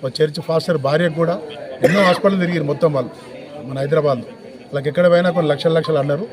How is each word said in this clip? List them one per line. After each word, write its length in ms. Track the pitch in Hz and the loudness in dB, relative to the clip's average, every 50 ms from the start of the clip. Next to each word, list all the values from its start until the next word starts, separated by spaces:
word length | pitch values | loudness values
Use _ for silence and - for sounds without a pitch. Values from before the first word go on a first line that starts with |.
| - | -8
ఓ 20 | 135 - | -8 0
చర్చ్ 220 | - 151 151 147 175 - | 0 0 0 0 -6 -6
ఫాస్టర్ 320 | - 160 165 156 - 170 151 131 | -2 -2 -2 0 0 -2 0 2
భార్యకు 280 | 135 147 160 175 170 156 160 | 2 2 2 2 0 0 0
కూడా 140 | 170 165 175 - - - - - - - - - - | 0 0 0 -4 -6 -12 -12 -12 -12 -12 -6 0 2
ఎన్నో 140 | - 170 202 196 185 | 2 4 4 4 4
హాస్పిటల్ 300 | 175 165 - 196 196 190 | 2 4 2 2 2 2
తిరిగారు 240 | 175 170 175 165 151 143 | 0 0 0 -2 -2 -2
మొత్తం 200 | 143 139 170 160 147 | -2 2 2 2 2
వాళ్ళు 140 | 135 123 110 - - - - - - - - - - 123 127 | 0 -4 -4 -10 -16 -18 -18 -18 -18 -18 -16 -16 -14 -12 -10
మన 80 | 135 135 | -6 -6
హైదరాబాద్లో. 440 | 139 139 156 156 147 147 135 120 107 - - - - - - - - | -2 0 2 2 2 2 0 0 -4 -12 -16 -20 -20 -20 -20 -20 -18
వాళ్ళకి 220 | - - 143 131 151 | -8 -8 -4 -4 -2
ఎక్కడ 160 | 143 175 175 180 | 0 2 4 4
పోయినా 180 | 175 175 180 185 165 | 4 4 4 2 0
కొన్ని 120 | 175 165 147 | 0 2 0
లక్షల 200 | 143 135 - 170 160 165 | 0 2 2 2 2 2
లక్షలు 200 | 151 160 160 147 | 2 2 0 0
అన్నారు. 240 | 139 143 143 147 208 240 | 2 0 -2 -2 -4 -10